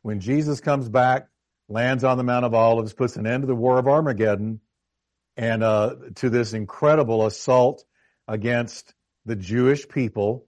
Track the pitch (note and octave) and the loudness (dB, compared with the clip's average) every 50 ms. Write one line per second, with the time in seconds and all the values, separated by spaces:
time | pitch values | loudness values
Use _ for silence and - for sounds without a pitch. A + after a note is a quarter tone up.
0 | _ G#2+ G#2+ G2+ F2+ A2+ C3+ D3+ D3+ D3 C#3+ - - D#3 C#3+ C#3 B2+ A2+ G#2+ C3 | _ -6 -6 -6 -4 -2 -2 0 0 -2 -4 -4 -2 -2 -2 -2 -2 0 2 2
1 | B2 B2+ B2+ - - _ _ _ _ _ _ _ _ - G#2 A2+ A#2+ B2+ C3+ B2 | 4 4 2 0 -4 _ _ _ _ _ _ _ _ -8 -4 -2 0 0 0 0
2 | B2+ C3 B2+ B2 B2 B2 B2 B2 B2 A#2 A2+ A2+ A2+ A2+ A#2 A#2 A2 G#2+ - - | 0 0 0 0 0 0 0 0 0 2 2 4 4 4 4 2 -2 -6 -4 -4
3 | C3 A#2 - A2 A2 A2 A#2+ C3 C#3 C3 B2+ A2+ A#2 B2+ B2+ B2+ B2 C#3 C#3 D#3 | -4 -4 -2 -4 -4 -4 -2 -2 -2 -2 -2 0 2 2 2 4 4 4 2 2
4 | D#3+ C#3+ A#2+ G2 A2 G#2+ G#2 G2+ G#2+ A2 A2+ G#2+ _ _ _ _ _ _ _ _ | 2 0 0 0 2 0 0 0 -2 -6 -8 -10 _ _ _ _ _ _ _ _
5 | _ _ _ _ _ _ _ - A2+ A2+ A2+ A2 A2+ A2 G#2+ G#2+ G#2+ A#2+ - - | _ _ _ _ _ _ _ -6 -2 -2 0 0 2 2 2 2 2 0 -4 -8
6 | - - G2+ - - B2 A2 A#2+ A#2+ G#2 A2+ A2 G#2+ G2+ - - D3+ D3 D3+ D#3 | -16 -20 -10 -4 -2 0 2 0 0 0 -4 -8 -8 -8 -6 0 2 4 4 4
7 | C#3+ A#2 A2+ A2 A2 A2 - - - - B2+ B2+ B2 C3 C#3+ - _ _ _ _ | 2 0 0 0 0 0 -2 -4 -2 2 4 4 4 2 0 -4 _ _ _ _
8 | _ _ _ _ _ - A2 G#2+ G#2 A#2+ A#2+ A#2+ A#2+ - - - - _ _ _ | _ _ _ _ _ -8 -8 -4 -2 -2 -2 -2 -4 -6 -10 -20 -20 _ _ _
9 | _ _ _ _ _ - A2+ G2 F#2 F2 A2 A#2+ B2 C3 C#3+ C#3+ - _ - C#3+ | _ _ _ _ _ -8 -8 -8 -6 -4 0 2 2 2 2 0 -4 _ -6 -4
10 | B2 A2 - G#2+ G2+ G#2 A#2 B2+ _ | -4 -4 -2 -2 -2 -2 -2 -6 _